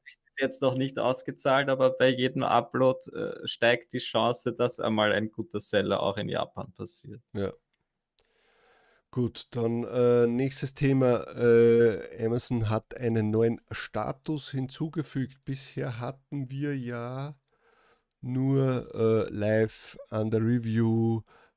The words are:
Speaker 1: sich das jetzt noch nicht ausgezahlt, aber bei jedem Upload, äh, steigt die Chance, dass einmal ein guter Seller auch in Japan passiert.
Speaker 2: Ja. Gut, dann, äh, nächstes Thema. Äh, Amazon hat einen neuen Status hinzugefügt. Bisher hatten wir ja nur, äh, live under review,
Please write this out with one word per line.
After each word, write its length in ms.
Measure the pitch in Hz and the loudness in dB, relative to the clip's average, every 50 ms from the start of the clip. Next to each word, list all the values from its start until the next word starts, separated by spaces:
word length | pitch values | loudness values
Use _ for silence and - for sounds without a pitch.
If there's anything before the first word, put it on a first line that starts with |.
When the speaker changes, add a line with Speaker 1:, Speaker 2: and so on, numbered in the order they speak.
| - | -6
Speaker 1:
sich 100 | - - - _ | -12 -12 -12 _
das 100 | _ _ - | _ _ -4
jetzt 220 | 135 135 135 - | -2 -2 -2 0
noch 140 | 139 131 123 | 0 0 0
nicht 220 | 131 135 131 - | 0 -2 -4 -2
ausgezahlt, 720 | 117 110 120 127 - - - - - - 143 131 135 139 | -2 0 0 0 -2 -4 -10 -8 -2 0 2 2 2 2
aber 220 | 139 131 131 131 131 | 2 2 2 2 2
bei 180 | 131 - 131 | 4 4 4
jedem 360 | 131 135 123 127 127 - 135 127 | 4 4 2 0 -2 0 0 0
Upload, 680 | - - 120 117 - - 127 131 131 131 - - - | 2 2 2 2 0 0 2 2 2 2 0 -6 -12
äh, 340 | - - 104 101 - - - | -8 -8 -6 -6 -8 -8 -10
steigt 460 | 113 - - 117 117 120 - - - | -10 -4 0 2 2 2 2 -2 -6
die 60 | - | -8
Chance, 560 | 127 - - - 113 113 117 120 - - 127 113 | -8 -6 -2 0 2 2 2 0 -2 -4 -4 -2
dass 260 | - 123 120 - - | 0 0 0 0 -2
einmal 320 | - 113 110 107 107 104 | -2 0 2 2 4 4
ein 180 | 98 101 110 107 | 2 2 -2 -2
guter 280 | - - 110 - - 104 | -6 -8 -8 -8 -8 -8
Seller 420 | - - - 101 98 95 98 - | -4 0 0 0 2 2 0 0
auch 140 | - 98 98 | 0 0 -2
in 140 | 107 104 - | -2 -4 -4
Japan 420 | - - - - - - - - | -4 -4 -4 -6 -8 -12 -14 -14
passiert. 500 | - - 101 - - - - 123 104 117 _ _ - | -14 -14 -14 -12 -12 -14 -16 -18 -18 -20 _ _ -8
Speaker 2:
Ja. 180 | 104 98 - - - _ _ _ _ _ _ _ _ _ _ _ _ _ _ _ _ _ _ _ _ _ _ _ _ _ _ _ _ _ _ | -6 -6 -6 -8 -10 _ _ _ _ _ _ _ _ _ _ _ _ _ _ _ _ _ _ _ _ _ _ _ _ _ _ _ _ _ _
Gut, 360 | - 127 123 117 - - - _ | -4 -2 -2 -2 -4 -8 -14 _
dann, 340 | - 120 117 117 117 117 120 | -4 -2 -2 0 -2 -2 -4
äh, 420 | - - 127 123 120 120 120 120 | -2 0 2 4 4 6 6 4
nächstes 460 | 120 117 120 135 135 135 - - 131 - | 4 2 0 -2 -2 -4 -6 -8 -8 -4
Thema. 520 | - 143 135 135 135 131 123 120 104 65 65 85 | 0 2 2 4 4 4 4 2 2 -2 -6 -4
Äh, 880 | 123 120 120 117 117 117 117 117 117 117 117 104 - - - - - 113 | 2 4 6 8 8 8 8 8 6 6 4 2 0 -6 -12 -8 -4 -2
Amazon 440 | 113 117 120 - - 127 117 110 104 | -2 -2 -2 -2 -2 -2 -2 0 0
hat 280 | 110 107 - - - - | -2 -2 -4 -8 -10 -6
einen 320 | 127 117 117 113 107 107 | -2 0 0 0 0 2
neuen 300 | 107 110 113 113 117 - _ - | 2 2 2 2 2 -2 _ -12
Status 800 | - - - - - 107 107 131 143 - - - 156 143 - - | -12 -12 -10 -8 -6 -6 -4 -6 -6 -8 -6 -6 -6 -6 -6 -8
hinzugefügt. 920 | - 131 131 127 - - 156 165 143 170 139 - - 139 127 127 - _ _ | -6 -6 -6 -6 -6 -6 -8 -6 -6 -6 -8 -6 -6 -6 -6 -6 -8 _ _
Bisher 540 | - 135 135 - - - 131 139 135 117 113 | -10 -10 -10 -10 -12 -10 -8 -8 -6 -6 -8
hatten 520 | 120 127 135 - _ _ 147 143 135 127 | -8 -10 -10 -12 _ _ -8 -8 -8 -8
wir 260 | 135 139 147 147 143 | -8 -6 -4 -4 -4
ja 580 | 135 123 120 120 117 120 123 127 135 139 151 147 - _ _ _ _ _ _ _ _ _ _ _ _ _ _ _ _ | -4 -6 -6 -8 -8 -8 -8 -8 -10 -10 -10 -12 -16 _ _ _ _ _ _ _ _ _ _ _ _ _ _ _ _
nur, 720 | - 123 127 131 131 135 135 135 135 131 127 120 - - - | -8 -4 -2 0 2 2 2 4 2 2 0 -2 -4 -6 -2
äh, 360 | - 113 113 110 110 - 95 - | 0 2 4 4 2 0 -2 -4
live 640 | 104 104 107 107 110 110 107 - - - - - - - - | -2 0 2 2 2 2 0 -2 -8 -18 -18 -18 -20 -14 -8
under 300 | 107 110 110 110 110 110 | -4 -4 -2 0 0 0
review, 840 | 110 113 120 123 117 113 110 117 113 113 113 113 113 113 113 113 - _ _ _ _ _ _ | 0 0 0 0 0 0 0 2 2 2 2 2 2 2 0 -2 -4 _ _ _ _ _ _